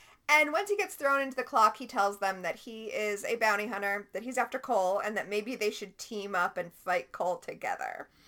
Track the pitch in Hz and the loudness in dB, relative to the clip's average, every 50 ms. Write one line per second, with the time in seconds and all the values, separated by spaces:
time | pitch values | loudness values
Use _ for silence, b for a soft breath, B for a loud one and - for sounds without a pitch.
0 | b b b b _ - 294 302 302 294 302 349 403 415 403 415 381 - - - | b b b b _ 6 6 6 6 4 2 0 0 0 0 0 0 -2 -2 0
1 | 294 277 277 277 269 262 254 - 247 - 285 240 220 214 214 - 254 220 - 220 | 2 2 4 2 0 0 -2 -4 -2 2 4 6 6 6 4 0 -6 -4 0 2
2 | 202 202 202 202 196 190 190 185 180 165 - - - 240 226 220 220 214 - - | 2 2 2 0 0 -2 -2 -2 -4 -4 -4 -6 -8 -14 -12 -12 -8 -6 -4 -2
3 | 214 208 208 202 - - 226 226 226 214 208 202 208 233 202 196 202 202 202 208 | -2 -2 -2 -2 -2 -2 0 2 4 4 4 2 0 -2 -4 -2 -2 -2 -2 -2
4 | 202 - - 196 226 254 247 247 247 247 - 262 - - 240 202 190 180 196 202 | -4 -6 -8 -8 -6 -4 -2 -2 0 0 -2 -4 -2 0 2 4 4 4 2 0
5 | - 208 220 190 - 185 202 208 208 233 262 - 208 208 214 - 208 185 - - | 0 -2 -2 -4 -2 -2 -2 -2 -2 -2 -2 -2 -2 -2 -2 -4 -8 -12 -12 -14
6 | - - 226 208 196 202 196 180 180 185 - 180 175 175 - - - 180 180 175 | -12 -8 -8 -6 -4 -2 0 2 2 2 0 -4 -6 -6 -8 -6 -2 0 0 0
7 | - - - - 175 180 175 - - - - 170 - 98 87 - 65 - - - | 0 -4 -4 -2 0 0 -2 -2 -4 -10 -8 -6 -4 -4 -2 -2 -4 -6 -6 -8
8 | - b b b b | -12 b b b b